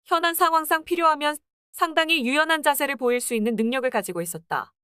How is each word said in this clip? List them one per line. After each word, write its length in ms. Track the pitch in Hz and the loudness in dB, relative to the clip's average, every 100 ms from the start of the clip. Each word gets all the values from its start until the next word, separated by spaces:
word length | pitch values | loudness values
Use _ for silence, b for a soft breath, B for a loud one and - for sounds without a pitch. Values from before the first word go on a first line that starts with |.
현안 300 | - 339 339 | -2 0 0
상황상 500 | 330 339 330 311 320 | 2 2 2 2 -2
필요하면 520 | - 339 330 294 294 302 _ _ _ | 0 2 2 2 -2 -4 _ _ _
상당히 540 | - 339 320 320 330 | -4 0 0 2 0
유연한 380 | 240 285 311 320 | 2 0 2 2
자세를 340 | 294 285 277 269 | 2 0 -2 -2
보일 240 | 247 247 | 0 0
수 140 | - | -2
있는 200 | 226 220 | -2 -2
능력을 340 | 220 226 262 254 | 0 0 0 0
가지고 300 | 226 196 175 | -2 -4 -6
있었다. 500 | 170 160 - 139 - _ | -8 -10 -6 -6 -6 _